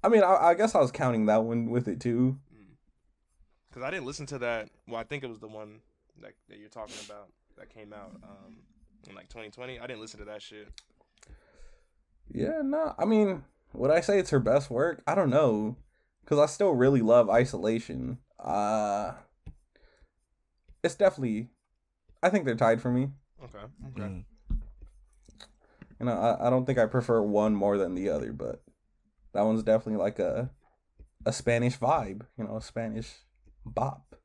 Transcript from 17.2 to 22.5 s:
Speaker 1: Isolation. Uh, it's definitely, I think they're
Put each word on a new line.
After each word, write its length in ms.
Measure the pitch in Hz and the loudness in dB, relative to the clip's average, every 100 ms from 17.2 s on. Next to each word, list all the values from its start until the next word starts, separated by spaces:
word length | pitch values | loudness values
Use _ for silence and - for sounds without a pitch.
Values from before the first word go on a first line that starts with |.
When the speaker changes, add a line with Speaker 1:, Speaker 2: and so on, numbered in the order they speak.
| 107 | 8
Speaker 1:
Isolation. 880 | 117 123 92 101 113 - - 127 127 _ _ | 4 2 0 -2 -2 -4 -8 -8 -10 _ _
Uh, 720 | - 95 104 107 104 101 95 - _ _ - - _ _ _ _ _ _ _ _ _ _ _ - | -4 -2 0 0 0 -2 -4 -10 _ _ -20 -20 _ _ _ _ _ _ _ _ _ _ _ -6
it's 120 | 170 - | -6 2
definitely, 540 | 196 - 131 110 123 _ _ _ _ _ _ _ | 2 2 -4 -4 -6 _ _ _ _ _ _ _
I 80 | 180 | 2
think 160 | 196 | 2
they're 100 | 139 | 0